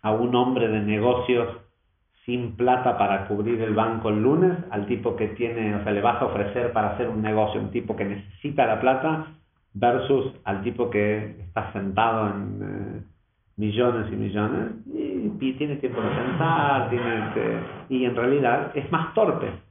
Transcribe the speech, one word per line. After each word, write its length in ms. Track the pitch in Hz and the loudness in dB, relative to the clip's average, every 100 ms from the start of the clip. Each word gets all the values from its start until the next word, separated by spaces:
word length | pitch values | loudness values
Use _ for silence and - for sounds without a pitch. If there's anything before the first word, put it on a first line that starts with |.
a 120 | 107 | 0
un 220 | 110 123 | 0 2
hombre 340 | 123 127 127 113 | 2 2 2 0
de 120 | 107 | 0
negocios 680 | 104 107 117 123 - 123 117 - - _ _ _ _ _ | 0 2 2 2 2 0 0 -6 -18 _ _ _ _ _
sin 320 | - 120 120 107 | -6 -4 -4 0
plata 400 | 123 123 123 - | 2 4 2 2
para 320 | 101 98 - | 2 2 0
cubrir 320 | 104 107 117 | -2 0 0
el 140 | 110 | 2
banco 340 | 104 110 113 110 | 2 2 0 0
el 140 | 104 | 2
lunes, 340 | 113 160 185 175 - | 4 6 4 2 -4
al 160 | 107 101 | -6 -2
tipo 280 | 120 120 | 0 0
que 140 | - 107 | 0 -4
tiene, 460 | 104 117 117 107 | -2 -4 0 -2
o 80 | 104 | -2
sea, 80 | 98 | 0
le 80 | 101 | 2
vas 220 | 120 117 | 2 2
a 20 | |
ofrecer 480 | 117 101 101 123 120 | 0 0 -2 0 0
para 220 | 113 104 | 0 0
hacer 160 | - 120 | 0 -2
un 100 | 110 | 0
negocio, 400 | 110 107 104 107 | 0 2 2 0
un 100 | 101 | -2
tipo 240 | 120 - | -4 -4
que 120 | 107 98 | -4 -4
necesita 580 | 101 - - 147 143 | -4 -10 -10 -6 2
la 160 | 117 107 | 2 4
plata, 460 | 123 131 151 156 156 - _ _ _ 101 | 2 2 2 -2 -4 -16 _ _ _ 0
versus 560 | 117 127 - 135 131 - | 2 2 2 2 2 -6
al 180 | - 98 | -6 -4
tipo 260 | 110 117 117 | -4 -2 0
que 480 | 104 104 107 107 - | 2 2 0 -4 -10
está 320 | - - 110 | -6 -6 -4
sentado 560 | 104 98 95 113 113 107 | -6 -2 2 2 2 0
en, 340 | 101 101 101 | -2 -6 -6
eh, 400 | 101 101 101 107 104 _ _ _ _ - | -8 -8 -8 -10 -14 _ _ _ _ -4
millones 560 | 107 104 123 117 104 | -2 2 2 2 -4
y 40 | 104 | -4
millones, 560 | 104 104 104 - - - - | -4 -2 -2 -2 -4 -8 -10
y, 460 | 320 - - - - | -6 -4 -4 -4 -2
y 120 | 131 | -4
tiene 220 | 131 147 143 | -2 -4 -4
tiempo 240 | 131 120 | -4 -2
de 80 | 107 | -2
pensar, 800 | - 123 165 165 165 143 135 113 | -2 -2 0 2 2 2 2 0
tiene, 360 | 120 120 113 110 | -2 0 -2 -2
este, 320 | 117 113 113 - - - | -2 -2 -2 -6 -12 -4
y 160 | 127 | 0
en 120 | 127 117 | 0 2
realidad 540 | 120 143 127 120 - | 2 4 4 2 0
es 160 | 147 - | -6 -2
más 220 | 170 170 | -2 0
torpe 360 | - 202 - 107 - - | 2 2 2 -4 -8 -16